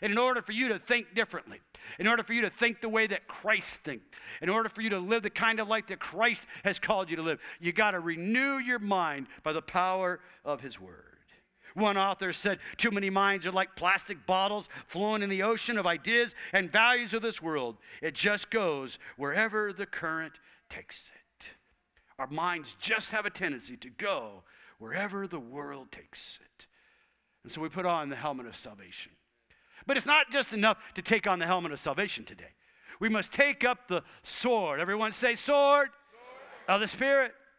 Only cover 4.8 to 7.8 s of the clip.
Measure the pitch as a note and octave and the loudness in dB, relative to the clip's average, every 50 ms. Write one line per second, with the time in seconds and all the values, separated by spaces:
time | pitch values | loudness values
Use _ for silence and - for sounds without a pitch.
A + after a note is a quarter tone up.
4.8 | A3 A3+ G#3 F#3 F3+ G3 A3+ A#3 G3 G3+ - - A3 A3+ A3 A3 A3 G3+ A3 A3 | -2 0 0 0 0 2 0 2 2 -2 -2 2 2 4 4 2 0 0 0 -2
5.8 | G#3+ - F#3+ - - - D3+ F#3 A3+ A#3+ G#3 - - - - - - G3+ F3+ - | -2 -4 -10 -10 -10 -8 0 2 2 2 2 0 -6 -12 -14 -4 -2 -2 -2 0
6.8 | - - G#3+ F#3+ F#3+ D#3+ E3 E3 D#3+ E3 D3+ - - - - - E3+ F3 E3 G#3+ | 0 0 2 0 0 -2 -4 -4 -2 -2 -4 -4 -6 -16 -14 -6 -4 -2 2 4